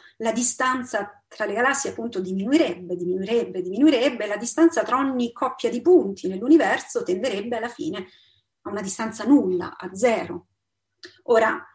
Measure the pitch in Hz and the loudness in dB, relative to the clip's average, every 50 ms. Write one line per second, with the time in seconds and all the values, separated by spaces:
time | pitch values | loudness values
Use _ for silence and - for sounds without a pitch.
0 | - - _ _ 220 226 214 233 240 - - - 262 262 254 254 240 - - 208 | -20 -20 _ _ -4 -2 -2 0 -2 -2 -2 0 0 0 0 -2 -4 -6 -6 -6
1 | 202 - - _ _ _ - - 214 196 202 220 247 269 277 277 - - - - | -6 -6 -12 _ _ _ -8 -8 -6 -4 -2 0 0 0 0 -2 -4 -6 -6 -6
2 | 226 240 - 190 190 180 185 196 196 240 285 330 302 214 175 180 180 175 180 175 | -8 -6 -6 -6 -6 -4 -4 -4 0 2 2 2 2 2 0 -6 -8 -8 -8 -6
3 | 175 180 185 185 190 208 233 233 190 185 180 185 175 180 196 226 285 311 285 226 | -4 -4 -4 -4 -2 0 0 0 0 -2 -6 -8 -6 -6 0 4 4 4 4 4
4 | 247 285 247 233 208 208 208 208 240 233 - 311 330 339 - 226 196 - 240 262 | 2 0 0 -2 -6 -6 -6 -6 -6 -6 2 4 4 4 4 2 0 0 0 0
5 | 277 269 262 247 240 233 - - 277 247 - - - 226 - 240 - 330 370 311 | 0 0 0 -2 -2 -4 -2 -4 -4 -4 -4 -2 -4 -2 -2 0 4 6 6 8
6 | 208 196 196 - - 185 190 185 220 262 320 311 220 190 240 - - - - 233 | 6 4 -4 -6 -6 -6 -6 -4 4 6 6 6 6 4 2 0 -2 -4 -6 -4
7 | 190 - 185 202 226 262 202 202 202 240 240 226 226 240 - - 294 156 196 190 | -2 -2 -2 -2 -2 -2 -4 -4 -4 -4 -6 -4 -6 -8 -8 -8 -8 -6 -6 -8
8 | 185 - _ _ _ _ _ _ _ _ _ _ _ 175 196 208 196 196 - - | -10 -14 _ _ _ _ _ _ _ _ _ _ _ -8 -8 -6 -6 -6 -6 -6
9 | 226 220 214 - 208 226 285 269 202 185 185 175 185 190 - - 185 180 185 190 | -6 -6 -6 -4 4 6 6 6 6 2 -2 -2 -4 -6 -10 -12 -14 -12 -4 0
10 | 233 240 220 196 170 170 175 175 - _ _ _ _ _ _ _ _ _ _ _ | 2 2 2 0 -2 -8 -10 -14 -14 _ _ _ _ _ _ _ _ _ _ _
11 | - - - _ _ - - 226 220 - - - - - | -20 -20 -20 _ _ 2 4 4 4 2 0 -4 -10 -16